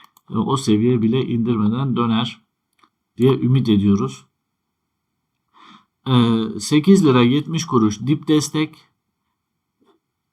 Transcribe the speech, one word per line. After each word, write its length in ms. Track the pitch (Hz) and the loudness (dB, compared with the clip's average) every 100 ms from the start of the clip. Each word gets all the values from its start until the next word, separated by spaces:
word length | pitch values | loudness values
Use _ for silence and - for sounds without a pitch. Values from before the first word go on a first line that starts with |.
| - _ - | -20 _ -10
e, 60 | 120 | -6
o 200 | 101 131 | -4 -2
seviye 460 | - 107 120 123 | 0 0 2 0
bile 240 | 110 131 123 | 0 -2 -2
indirmeden 720 | 120 117 113 104 120 139 117 | -4 -2 0 -2 -2 -4 -2
döner 440 | 117 113 135 - _ _ _ _ _ _ _ - | -2 -2 -4 -10 _ _ _ _ _ _ _ -2
diye 240 | 127 131 | 0 2
ümit 280 | 123 131 110 | 0 0 2
ediyoruz. 560 | 104 101 101 135 - _ _ _ _ _ _ _ _ _ _ _ _ _ _ - - _ _ 131 | 2 2 0 -2 -8 _ _ _ _ _ _ _ _ _ _ _ _ _ _ -20 -20 _ _ 0
Ee, 340 | 123 117 113 110 107 | 2 2 0 -4 -8
sekiz 460 | - 151 151 196 151 | -2 0 4 4 6
lira 160 | 127 | 4
yetmiş 440 | 120 143 147 160 - | 2 0 -4 -8 -2
kuruş 340 | 131 107 101 | 0 0 -2
dip 280 | 120 151 160 | -4 -4 0
destek. 480 | 151 - 151 156 - _ _ _ _ _ _ _ _ _ _ _ _ _ _ _ | 0 0 -6 -8 -10 _ _ _ _ _ _ _ _ _ _ _ _ _ _ _